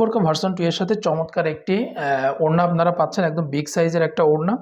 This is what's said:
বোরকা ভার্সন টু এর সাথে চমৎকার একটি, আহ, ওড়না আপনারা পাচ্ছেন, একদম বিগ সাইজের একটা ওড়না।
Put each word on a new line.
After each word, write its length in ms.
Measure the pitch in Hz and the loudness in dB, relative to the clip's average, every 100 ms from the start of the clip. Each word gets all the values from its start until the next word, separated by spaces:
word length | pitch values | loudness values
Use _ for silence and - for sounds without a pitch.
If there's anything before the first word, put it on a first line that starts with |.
বোরকা 200 | 220 226 165 | 2 2 0
ভার্সন 240 | 156 185 180 | 0 -2 -2
টু 40 | 170 | -2
এর 80 | 165 | 0
সাথে 160 | 185 214 165 | -2 -2 -2
চমৎকার 400 | 156 160 180 160 | -2 -2 -2 -4
একটি, 220 | 151 - 196 | -4 -2 -2
আহ, 600 | 254 - 143 135 135 139 | -2 -4 -2 0 0 0
ওড়না 180 | 160 170 175 | 2 4 2
আপনারা 240 | 165 175 175 | 2 2 0
পাচ্ছেন, 240 | 151 - | -2 0
একদম 200 | 170 156 151 | -2 -2 -4
বিগ 140 | 143 147 | -4 -2
সাইজের 280 | 180 165 170 160 | 0 0 2 0
একটা 140 | 170 156 | 2 2
ওড়না। 220 | 151 170 247 | 4 0 -2